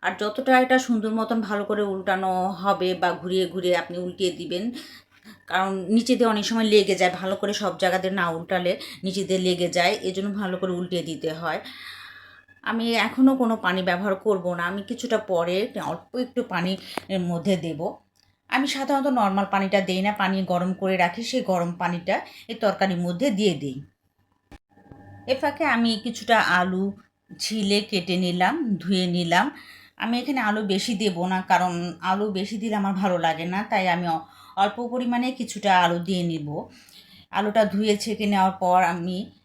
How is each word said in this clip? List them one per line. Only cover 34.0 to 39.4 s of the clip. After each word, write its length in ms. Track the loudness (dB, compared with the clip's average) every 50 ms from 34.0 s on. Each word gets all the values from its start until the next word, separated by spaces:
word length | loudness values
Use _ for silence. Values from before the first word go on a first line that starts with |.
| 0 -2
অ-, 180 | -2 -4 -4 -10 -20 -20 -20 -14 -2
অল্প 220 | 0 0 0 0 -4 -8 -6
পরিমাণে 360 | -4 -4 -2 0 0 0 0 -2
কিছুটা 400 | -4 -6 -8 -8 -8 -4 2 4 4 6
আলু 160 | 6 4 2 0
দিয়ে 240 | -2 -2 0 0 0
নিব। 240 | 0 -2 -4 -6 -6 -8 -8 -10 -12 -16 -20 -20 -20 -20 -20 -20 -20 -20 -20 -20 _
আলুটা 300 | -4 -2 -2 0 2 2 2
ধুয়ে 280 | 2 2 0 2 2 2 2
ছেঁকে 280 | 0 -4 -4 -2 0 0
নেওয়ার 280 | 2 4 4 2 2 0
পর 200 | 2 4 4 6 4
আমি 340 | 4 0 -2 -4 -4 -4 -6 -6 -10 -12 _